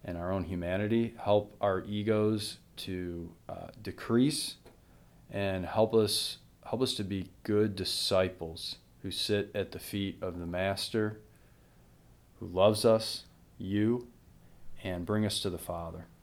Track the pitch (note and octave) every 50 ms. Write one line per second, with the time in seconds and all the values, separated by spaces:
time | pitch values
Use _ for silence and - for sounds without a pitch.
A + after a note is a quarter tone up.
0 | - F#2 F2 E2+ F2 F2+ F#2+ G2 F2 D#2 F#2+ F2 E2+ F2 F#2 F#2+ G#2 G#2 A2+ A#2
1 | A#2 A2+ - - - G2+ G#2 G#2 G#2 - - - - G2+ F#2+ F#2 - - G#2 G#2
2 | G#2 G#2+ A2 G#2+ G#2+ G#2+ A2 G#2+ G#2 - - - - - - - - - F#2 F#2
3 | F2+ F2 F2 E2+ E2+ E2+ - - - - F2+ E2+ E2+ - - - A2 - - -
4 | - - A#2 A#2 B2+ D3 D3 - - - - - _ - - - - - - -
5 | - - - - - - - G2+ G2+ G2 F#2+ F#2+ F2+ - - A2 A2 A2 A2+ A2+
6 | G#2+ G2+ - - - - - - - - - _ - - - A#2 C3 B2 - -
7 | G#2 F#2 G2 F#2+ F#2 - - - - - G#2+ G#2 G#2+ G#2+ G2 F#2 F#2 - - -
8 | - - G2+ F#2 F#2+ F2+ - - E2+ D#2+ D#2+ - - - - - - _ - -
9 | - G2 F2 - - - G#2 G2+ G2+ G2+ - G#2 F#2+ - - F2+ - - - G2+
10 | G2 G2 - - - F#2 E2+ F2 F2 F2 F2 F2+ F#2+ G2 G2 F#2+ - - - A2+
11 | G#2+ G#2+ A2 - - - - - - - - - - - - - - - - -
12 | - - - - - - - - - F#2 F2 F2+ F#2+ G#2+ A2 G#2+ - A#2+ A2+ A2
13 | A2 - - - - - - - - - - - G#2+ F#2 G2 G#2 G#2+ A2+ A#2+ B2
14 | A#2+ - - - - - - - - - - - - - - - - G2 F#2 F2
15 | F2 - G#2 G#2+ G#2+ G#2 - - - G2+ F2 E2+ - - F2 E2+ E2+ E2 E2 F2
16 | - - - -